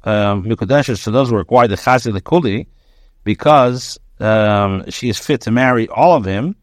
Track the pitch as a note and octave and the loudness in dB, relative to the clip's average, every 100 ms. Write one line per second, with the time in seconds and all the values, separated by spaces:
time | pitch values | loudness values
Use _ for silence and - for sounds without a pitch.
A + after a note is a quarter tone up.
0 | - G#2+ G2+ G2+ G2+ A2+ F#2 C#3+ C#3 G#2+ | -2 0 0 -2 -4 -4 0 0 0 -4
1 | - A#2 C3 A2 E2 A#2+ A#2+ G2+ - B2+ | -2 0 0 -2 2 2 2 0 0 0
2 | A#2 G2 - E3+ C3 G#2 A#2+ _ _ _ | 0 -6 0 0 0 -4 -6 _ _ _
3 | _ _ - - - D3 B2 B2+ - - | _ _ -6 -2 4 4 4 -2 -10 -16
4 | _ _ G#2+ A2 G#2+ G#2 G2+ F#2+ - - | _ _ 0 2 2 2 0 -4 -8 -8
5 | B2 G#2+ - C#3+ - A#2+ C3 B2 A2+ A2+ | -6 -6 -4 -4 0 2 2 0 -2 2
6 | E3 D#3+ F#2+ G2 D3+ G3+ | 4 4 0 -4 -6 -8